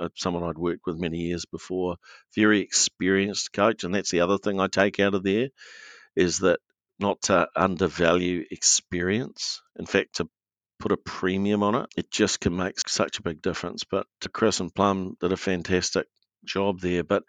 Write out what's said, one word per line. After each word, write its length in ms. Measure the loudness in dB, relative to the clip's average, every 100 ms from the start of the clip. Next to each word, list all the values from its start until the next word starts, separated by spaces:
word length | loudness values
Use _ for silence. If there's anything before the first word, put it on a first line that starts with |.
uh, 80 | -10 -6
someone 260 | -4 -2
I'd 160 | -4 -4
worked 240 | -4 -4 -4
with 120 | -4
many 200 | -4 -4
years 280 | -4 -4 -6
before, 500 | -12 -8 -4 -4 -6 -12 -20 _
very 260 | 2 4 4
experienced 920 | 2 0 0 0 2 2 2 -2 -4
coach. 320 | 2 2 2
And 100 | -2
that's 160 | -2 0
the 100 | 2
other 160 | 2 2
thing 240 | 0 0
I 60 | 0
take 340 | 2 2 2
out 140 | 0
of 80 | 2
there, 260 | 0 0 0 -6 -20 -20 -20 -20 -6
is 240 | 0 0 2
that 180 | 2 2 _ _ _ -4
not 240 | -2 -2
to 260 | 2 2 2 2
undervalue 880 | 0 2 0 2 4 4 2 -2 -6
experience. 1120 | -4 0 0 0 -4 -2 -2 -4 -8 -8 -8 _ -14
In 80 | -2
fact, 300 | 0 0 -4
to 120 | -6 _ _ _ _ -6
put 140 | -2
a 60 | -2
premium 640 | -4 -4 -2 0 2 2
on 120 | 2
it, 120 | 0 -4 -8
it 140 | -4
just 300 | 0 0 0
can 140 | -2
make 240 | -2 -4 -4 -4
such 320 | -2 -2 -2
a 40 |
big 180 | -6 -4
difference. 440 | -4 -4 -6 -10
But 220 | -4 -4 -4 _ -12
Chris 280 | 0 2 2
and 140 | -2
Plum 420 | 0 2 2 -4 -4
did 140 | -2
a 40 | -2
fantastic 680 | -2 -2 0 0 0 -2 -4 _ _ _
job 360 | -8 -2 0 0
there. 220 | 0 0
But 200 | 0 0